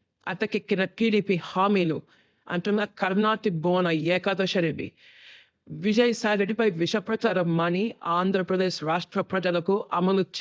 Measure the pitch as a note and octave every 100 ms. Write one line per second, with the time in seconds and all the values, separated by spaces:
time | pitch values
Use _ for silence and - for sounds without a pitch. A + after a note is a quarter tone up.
0 | _ _ - F#3 G#3+ G#3 - F#3+ F#3 -
1 | A3+ G#3 G3 F3+ - F#3 G3+ G3+ E3+ D3
2 | - _ _ _ - F3 G#3 G#3 G#3 -
3 | F#3+ F#3+ G#3+ G#3+ G#3+ E3 F3 F3+ F3 D#3+
4 | D#3 F3+ G3 F#3+ F#3 F#3+ E3 - - -
5 | - - - - _ _ - D#3 F#3+ G#3+
6 | A#3+ A3+ G#3+ G#3 G3 A3 A3 E3 E3+ A3
7 | F#3+ A3 A3+ F#3 E3+ E3 E3+ F3+ A3+ -
8 | - E3+ F#3 F#3+ F3 F#3 F#3 - D3+ F3
9 | - G3 - F#3 F3+ F3 E3+ G3+ - F3
10 | F#3 G3 F3+ -